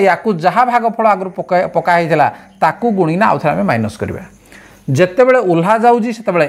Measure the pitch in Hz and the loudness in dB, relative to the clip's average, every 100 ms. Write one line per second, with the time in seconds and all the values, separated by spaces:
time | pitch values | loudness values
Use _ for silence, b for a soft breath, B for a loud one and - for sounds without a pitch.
0 | 196 170 226 170 170 196 247 240 226 226 | 2 2 -2 0 0 2 2 0 -2 0
1 | 220 190 190 180 - 180 170 165 180 175 | 0 0 -4 -8 -2 -2 0 -2 0 0
2 | 165 156 123 - B - 165 - 240 196 | 0 0 -2 -4 B -2 -2 0 -2 0
3 | 160 175 220 147 151 165 196 113 107 - | 0 2 0 0 -2 -2 -2 -2 -4 -6
4 | 101 82 - - B B B B - 135 | -8 -8 -14 -20 B B B B -4 0
5 | 180 180 254 247 185 165 180 226 240 240 | 0 2 2 2 2 0 2 2 4 2
6 | 233 226 202 175 | 0 -6 -4 -2